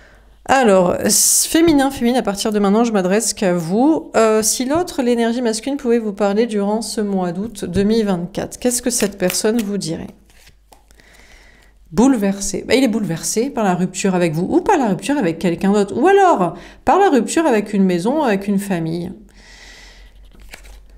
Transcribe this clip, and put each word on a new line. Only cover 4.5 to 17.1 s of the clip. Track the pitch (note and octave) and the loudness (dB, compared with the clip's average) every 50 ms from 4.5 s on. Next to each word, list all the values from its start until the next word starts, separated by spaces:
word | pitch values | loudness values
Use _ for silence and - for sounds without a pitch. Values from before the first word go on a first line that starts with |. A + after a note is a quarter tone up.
| - - B3+ | -2 -2 -2
l'autre, | B3 C#4+ E4 F4+ F4 - - | -2 0 -2 -2 -2 -4 -2
l'énergie | C4 A#3+ A#3+ A#3 A#3 A3+ A#3 A#3+ | 0 0 2 2 0 0 0 -2
masculine, | B3+ A3+ A3 A3 - C4+ C4+ C#4 | -2 -2 -4 -4 -4 -6 -6 -4
pouvait | - B3 A#3 A#3+ | -2 0 0 0
vous | A3 G#3+ G3 | 0 -4 -4
parler | G3+ G#3+ G3+ G3+ G#3 A#3+ | -2 -2 0 0 0 0
durant | A#3+ A3 G#3 G3+ G3+ G#3 A3 A3+ | 0 -2 -2 -2 -2 -2 -4 -4
ce | - - - | -6 -6 -4
mois | G#3+ G3+ G3 F#3+ F3+ F3 | -4 -2 -2 -2 -2 -2
d'août | E3+ F3+ G3+ A#3 A3 - - | -4 -6 -8 -8 -10 -10 -10
deux | F3+ E3+ F#3+ | -4 -2 0
mille | G3+ G3+ A3 A#3 A3 | 0 2 2 2 2
vingt-quatre, | G3+ F#3+ E3+ E3+ E3+ - - E3 - - - | 0 -2 -2 -4 -6 -6 -8 -8 -8 -10 -4
qu'est-ce | - B3 B3 B3 - | -2 -2 -2 0 -2
que | B3+ | -2
cette | A#3 - A#3 G3+ G3+ G3+ | 0 0 -2 -2 -2 -2
personne | F#3 F3+ - - - A3 G#3+ A#3+ A3 | -2 -2 -2 0 0 0 0 0 -2
vous | G3 G3+ G3+ | -4 -4 -6
dirait ? | E3 D#3 E3 - - - - - _ _ _ - - - - _ _ _ - _ _ _ _ - _ _ - - - - - - - - - _ _ _ _ _ _ - | -6 -6 -8 -8 -10 -12 -16 -20 _ _ _ -20 -20 -20 -20 _ _ _ -20 _ _ _ _ -20 _ _ -20 -20 -20 -20 -20 -20 -20 -20 -20 _ _ _ _ _ _ -6
Bouleversé. | E3 D3+ A3+ C#4 C4+ A#3 G3+ G3 G3 G3+ - - - D#3 - - | 0 2 4 4 4 2 0 0 -2 -2 -4 -6 -6 -6 -2 0
Bah, | - | 0
il | C4 C4+ | 2 2
est | A#3+ | 2
bouleversé | G3+ A3+ G#3+ D#3+ E3 D#3+ - - - G#3+ A#3 C#4 | 0 -2 -2 -4 -4 -4 -6 -4 -2 -2 -2 -2
par | C#4 - A3 | -2 -2 0
la | G3 F3+ | 0 0
rupture | F3 F#3 F3+ - - - G3 F#3 | 0 -2 -4 -4 -2 -2 0 0
avec | F3+ F3 E3+ D#3 | 2 0 0 0
vous, | D#3+ F3+ - | -2 -2 0
ou | - D#4+ | 0 0
par | F4+ - A4 D#4+ | 2 2 2 2
la | C4 A3 | 2 0
rupture | F#3+ D#3+ - - C#4+ D4 | -2 -2 -2 -2 -2 0
avec | A#3+ E3 D#3+ D#3+ | 0 0 -2 -2
quelqu'un | - F#3 E3+ - - G3 | -2 -2 -2 0 0 2
d'autre, | G3+ G#3+ G3+ G3 G#3 G3+ | 2 2 2 0 0 0
ou | B3+ F4+ | 2 4
alors | G4 G4+ G4 F4+ D#4+ A#3 F#3 E3+ - - - - - - - | 6 6 6 6 4 2 0 -2 -4 -8 -16 -20 -20 -4 0
par | - C4 F4+ | 2 4 4
la | G4+ | 4
rupture | G4 | 4